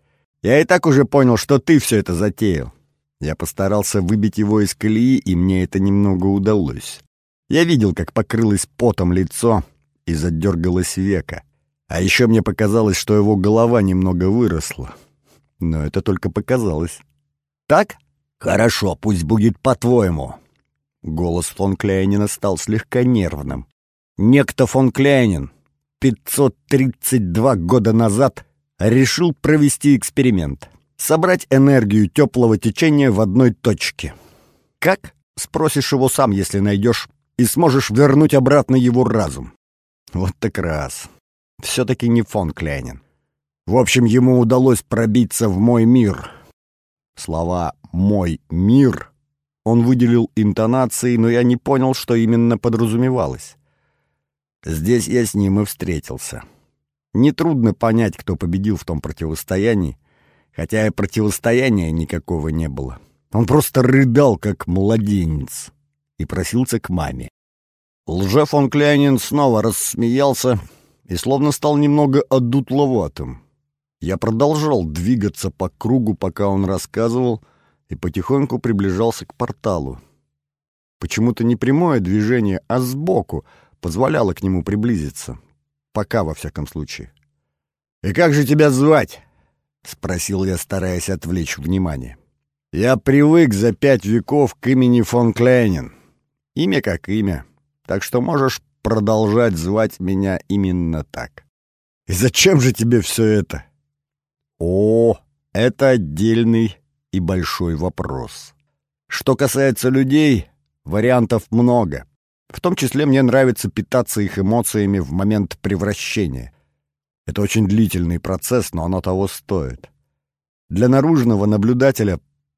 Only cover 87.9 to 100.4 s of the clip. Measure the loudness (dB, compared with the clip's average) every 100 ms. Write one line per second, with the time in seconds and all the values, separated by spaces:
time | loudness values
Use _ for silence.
87.9 | _ -4 0 2 2 2 4 4 4 4
88.9 | 4 0 -8 _ _ _ _ _ _ -20
89.9 | -12 -8 -6 -4 -4 -2 -4 -6 -6 -4
90.9 | -6 -6 -8 -6 -6 -6 -6 -4 -2 -2
91.9 | -6 -12 -18 _ _ _ _ _ -2 0
92.9 | 0 2 4 6 6 4 2 0 2 2
93.9 | 2 0 -2 0 0 0 -2 0 2 4
94.9 | 2 2 0 0 2 2 4 2 -2 -6
95.9 | -16 _ _ _ _ _ -4 -2 -2 -2
96.9 | -6 -4 -2 -2 -4 -10 _ _ _ -8
97.9 | -6 -4 -4 -2 -2 -2 -4 _ _ -2
98.9 | 0 0 0 2 2 0 -2 -2 -2 -2
99.9 | -4 -4 -2 -2 -4